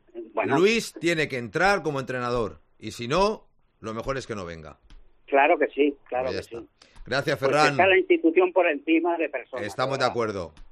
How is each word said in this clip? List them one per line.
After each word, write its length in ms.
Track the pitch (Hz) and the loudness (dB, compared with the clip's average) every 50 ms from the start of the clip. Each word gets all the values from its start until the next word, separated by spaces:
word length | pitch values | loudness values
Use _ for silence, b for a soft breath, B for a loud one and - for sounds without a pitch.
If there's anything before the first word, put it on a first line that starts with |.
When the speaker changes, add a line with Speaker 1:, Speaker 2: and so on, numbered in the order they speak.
| _ _ _ - - - - | _ _ _ -18 -18 -10 -6
Speaker 1:
bueno. 220 | - - 101 127 | -4 -2 0 2
Speaker 2:
Luis 360 | 147 180 214 233 226 - - - | 4 4 4 4 2 -2 -4 -10
tiene 320 | - 156 170 170 156 151 | -4 -2 -2 0 0 -2
que 100 | - 135 123 | -2 -4 -8
entrar 440 | 120 107 - 160 175 196 202 196 143 | -8 -6 -2 2 2 2 2 2 0
como 160 | 156 143 135 | -2 -4 -4
entrenador, 640 | 131 107 127 127 123 120 120 123 113 92 78 - _ _ _ _ | -4 -4 -6 -4 -2 -2 -2 -2 -2 -2 -6 -10 _ _ _ _
y 140 | - 107 - | -12 -12 -10
si 160 | - 120 117 | -8 -4 -2
no, 400 | 143 180 196 208 214 - - _ _ _ _ _ _ _ | 2 2 2 2 0 -2 -10 _ _ _ _ _ _ _
lo 120 | - 110 110 | -10 -8 -8
mejor 240 | 113 - 135 135 | -6 -6 -4 -6
es 100 | 135 113 - | -6 -6 -8
que 80 | 117 | -8
no 80 | 101 92 | -8 -8
venga. 340 | 85 85 80 78 76 73 - _ _ - - - - _ _ _ | -10 -12 -14 -16 -18 -20 -20 _ _ -20 -20 -20 -20 _ _ _
Speaker 1:
Claro 320 | - 143 139 139 156 175 156 | 0 2 4 4 4 4 2
que 80 | 147 - - | 2 -2 0
sí, 220 | 135 147 147 143 - _ - | 2 0 0 0 -4 _ -8
claro 180 | 123 123 131 | -6 -4 -4
Speaker 2:
Pues 100 | 131 113 | -4 -4
ya 60 | 95 87 - | -6 -8 -10
Speaker 1:
que 80 | 117 | -12
Speaker 2:
está. 40 | 117 | -16
Speaker 1:
sí. 300 | 110 - _ _ - _ _ - - | -16 -16 _ _ -20 _ _ -20 -8
Speaker 2:
Gracias, 320 | - 120 139 139 160 143 - | -4 -4 -2 -2 -2 -2 0
Speaker 1:
Porque 160 | 135 135 131 | 0 0 4
Speaker 2:
Ferran. 160 | 147 151 147 143 | 4 4 4 4
Speaker 1:
está 140 | 139 180 196 | 4 4 4
la 100 | 185 185 | 4 4
institución 540 | 180 - 175 165 - 165 160 185 185 185 175 | 4 4 2 4 4 4 4 4 2 4 2
por 140 | 185 175 170 | 2 2 2
encima 480 | 151 143 - 160 165 160 165 175 170 | 0 -2 0 0 0 2 2 0 -2
de 120 | 165 160 - | -2 -2 -4
personas, 380 | - 127 113 - - 123 104 | -4 -8 -10 -10 -10 -8 -8
Speaker 2:
Estamos 260 | 104 - - 131 135 135 131 | -8 -4 -2 -2 -2 0 0
de 60 | 131 | 0
Speaker 1:
¿verdad? 60 | 123 | 0
Speaker 2:
acuerdo. 440 | - 120 117 107 101 98 85 78 - - - - | 0 0 -2 -2 -2 -6 -8 -10 -12 -18 -20 -18